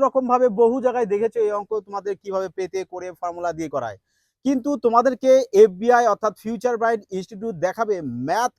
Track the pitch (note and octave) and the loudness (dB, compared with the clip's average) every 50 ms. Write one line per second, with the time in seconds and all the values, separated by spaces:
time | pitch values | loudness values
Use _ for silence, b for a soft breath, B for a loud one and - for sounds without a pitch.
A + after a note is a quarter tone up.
0 | C4+ B3+ - C4+ C4 A#3+ B3 B3 B3+ B3 G3+ G3 A#3 A3+ A#3+ C4+ A3+ B3 A3+ B3 | -2 0 2 0 0 2 2 2 2 2 4 4 2 2 2 2 0 0 0 0
1 | A#3 F#3+ G3+ G3+ A3+ A3+ - A#3 A3 G#3 G#3 G#3 G3+ - G#3+ G#3+ G3 G3+ G3+ G3+ | -2 -2 -2 -2 -2 -2 -2 0 -2 0 -2 -4 -6 -4 -6 -8 -6 -8 -12 -10
2 | F3+ G3+ G3 - _ G3+ F#3+ F#3+ F#3+ F#3 D#3 - F#3 F3 - F#3+ F#3 - - F3+ | -8 -8 -8 -8 _ -6 -4 -4 -4 -4 -6 -8 -8 -6 -6 -8 -8 -8 -10 -12
3 | F3+ F#3 E3+ _ - F3 E3+ F3 F3 F3 E3 D#3 E3 D3 C#3 C#3 A#2+ A2+ G2+ F#2+ | -12 -12 -12 _ -8 -8 -6 -4 -6 -6 -4 -4 -8 -6 -6 -6 -6 -6 -10 -12
4 | _ _ _ _ _ _ _ _ _ B3+ C#4 C4 A3+ C#4+ C#4+ A#3 - A#3+ A3 A#3 | _ _ _ _ _ _ _ _ _ -2 -2 0 -2 -4 -4 0 0 2 4 4
5 | A#3+ C4+ B3+ - - C4 C4 C4 B3+ - - G3 G#3+ A3 F3+ F3+ G#3+ A#3+ B3 A#3+ | 4 2 0 0 2 4 4 4 4 2 6 6 6 6 6 -2 2 4 4 6
6 | A#3+ A3+ G3+ G3 - G#3+ G3+ - - A3 A#3 G#3+ - B3 A#3+ G#3+ A#3 A3+ A#3 A3 | 6 4 2 2 -2 -4 -4 -4 -8 -8 -8 -4 -2 -4 -2 0 0 -2 -2 -2
7 | G3 _ F#3+ F#3 F#3 - A3+ F#3+ G#3+ A3+ G3+ D#3 D3+ F#3 F3+ G#3+ A3+ G#3+ G#3 F3+ | -6 _ -8 -8 -8 -10 -14 -10 -10 -10 -6 -4 -4 -4 -2 -4 -2 -2 -2 -4
8 | D#3+ C3 A#2+ A#2+ B2+ C#3+ F3 G#3+ A#3+ B3 - | -4 -8 -8 -6 -4 -2 -2 0 -2 -2 -6